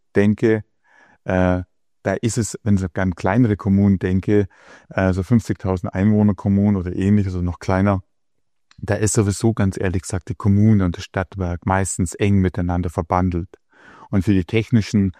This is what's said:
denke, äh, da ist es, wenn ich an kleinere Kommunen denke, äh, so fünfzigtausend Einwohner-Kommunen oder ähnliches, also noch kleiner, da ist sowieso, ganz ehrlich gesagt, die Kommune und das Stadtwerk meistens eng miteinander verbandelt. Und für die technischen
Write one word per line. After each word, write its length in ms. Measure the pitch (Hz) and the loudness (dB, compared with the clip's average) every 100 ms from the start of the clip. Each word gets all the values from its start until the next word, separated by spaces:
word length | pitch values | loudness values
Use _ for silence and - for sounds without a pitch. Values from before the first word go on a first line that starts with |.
| _ 101 | _ 2
denke, 480 | 104 104 117 110 - _ _ _ _ _ - | 2 2 0 0 -4 _ _ _ _ _ -2
äh, 360 | 92 90 90 90 _ _ _ | 2 2 0 -4 _ _ _
da 120 | 101 | -6
ist 260 | 98 117 120 | -2 -2 -4
es, 180 | 107 - | -6 -4
wenn 140 | 107 98 | 0 0
ich 80 | 95 - | 0 -4
an 180 | 95 | -4
kleinere 420 | - 92 110 117 104 | -2 0 2 2 0
Kommunen 440 | 98 98 101 95 | 0 2 2 2
denke, 480 | 92 95 107 104 98 _ - - _ | 0 -2 2 2 0 _ -20 -20 _
äh, 240 | - 95 | -2 0
so 80 | 92 | 0
fünfzigtausend 720 | 90 117 - 95 95 92 98 | 0 0 0 -6 -4 -4 -4
Einwohner-Kommunen 840 | 95 104 107 104 95 101 98 104 98 | -2 2 4 2 0 0 2 2 0
oder 180 | 90 95 | -2 -2
ähnliches, 380 | 95 104 95 | 2 2 0
also 100 | 92 | -4
noch 160 | 87 - | -6 -4
kleiner, 420 | - 92 101 95 - _ _ _ _ _ _ - | -2 2 2 0 -4 _ _ _ _ _ _ -14
da 140 | - 101 | -4 -2
ist 180 | 107 | 0
sowieso, 400 | 120 101 98 113 | 0 0 0 -2
ganz 240 | 110 98 - | 0 -2 -2
ehrlich 260 | 95 90 | -4 -4
gesagt, 260 | - 90 - | -6 -8 -8
die 60 | - | -4
Kommune 500 | 104 101 110 104 90 | 0 4 4 4 2
und 100 | 85 | -4
das 80 | |
Stadtwerk 640 | - 98 92 95 87 85 95 | -8 -6 -6 -6 -6 -4 -2
meistens 500 | 95 95 - 90 - | 0 0 -4 -6 -2
eng 220 | 104 98 | 2 2
miteinander 520 | 92 - 87 87 87 | 2 -2 -4 -2 -4
verbandelt. 600 | - 82 90 92 87 80 - _ _ - - - | -6 -2 0 0 -4 -8 -14 _ _ -20 -20 -4
Und 140 | 101 | -2
für 80 | 107 | 2
die 140 | 95 87 | 0 0
technischen 680 | 113 110 117 - 104 95 - | -2 0 0 0 -2 -2 -6